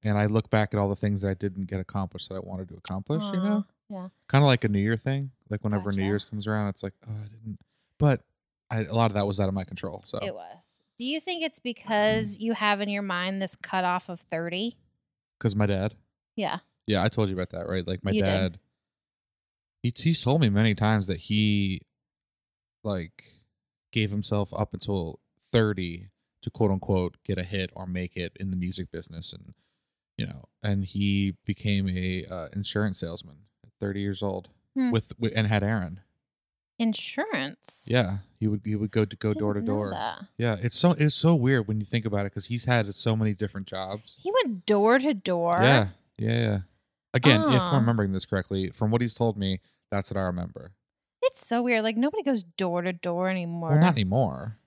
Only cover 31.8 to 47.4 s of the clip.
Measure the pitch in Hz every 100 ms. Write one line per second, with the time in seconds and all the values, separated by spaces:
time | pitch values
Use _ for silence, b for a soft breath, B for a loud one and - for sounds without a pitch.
31.8 | 98 90 92 92 - 90 78 - 101 104
32.8 | 107 95 85 85 - 73 _ _ 110 _
33.8 | 101 98 101 95 104 95 92 _ _ -
34.8 | 254 113 - - 117 113 107 107 101 110
35.8 | 90 95 - _ _ _ _ _ _ _
36.8 | 226 208 - - 403 269 135 - - -
37.8 | - 120 101 98 - _ 107 104 107 107
38.8 | 104 - 107 - 110 104 104 101 110 104
39.8 | 104 95 110 82 - _ 117 104 117 -
40.8 | 175 156 151 - 160 170 123 135 104 107
41.8 | 104 120 110 101 101 101 - 120 120 123
42.8 | 101 98 - 110 110 95 104 98 95 95
43.8 | 95 104 - - 349 453 403 202 - 208
44.8 | 208 254 269 226 185 175 170 170 123 135
45.8 | 98 87 _ - 110 117 113 101 92 _
46.8 | _ _ _ 131 135 131